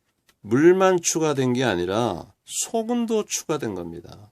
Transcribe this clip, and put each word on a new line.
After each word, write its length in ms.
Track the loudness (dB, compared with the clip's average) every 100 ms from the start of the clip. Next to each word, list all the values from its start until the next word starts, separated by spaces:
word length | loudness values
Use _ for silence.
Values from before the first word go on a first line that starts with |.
| _ _ _ _
물만 600 | -2 4 6 6 4 2
추가된 520 | 0 0 0 0 0
게 100 | 0
아니라 680 | 0 0 0 0 -2 -4 -10 _
소금도 800 | -12 -8 -6 -4 -2 -2 -2 -2 -4
추가된 480 | -6 -6 -4 -4
겁니다. 560 | -8 -10 -12 -16 -20 -20